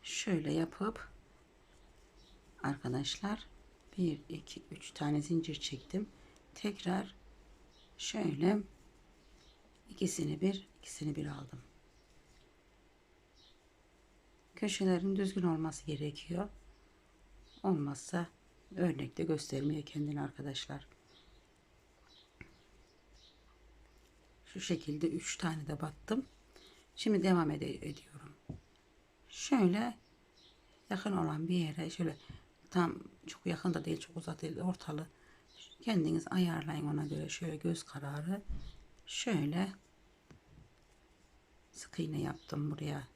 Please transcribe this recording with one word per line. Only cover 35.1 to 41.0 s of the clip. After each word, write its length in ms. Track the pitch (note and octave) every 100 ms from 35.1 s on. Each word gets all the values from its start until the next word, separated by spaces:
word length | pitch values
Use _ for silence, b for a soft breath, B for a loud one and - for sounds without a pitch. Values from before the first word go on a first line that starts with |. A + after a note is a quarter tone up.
| B B B B B B -
Kendiniz 440 | - G3+ D#3 D#3+ -
ayarlayın 580 | F#3 F3 D#3+ D3+ D3+ D3
ona 180 | D3 D3
göre, 240 | D3+ D#3
şöyle 260 | - E3+ D#3
göz 280 | E3+ E3
kararı. 580 | - C#3 C#3 D3 D#3+ G3 - B B B - - -
Şöyle 680 | - - F#3 C#3+ E3+ F#3+ - - - - - _ - - - - - - -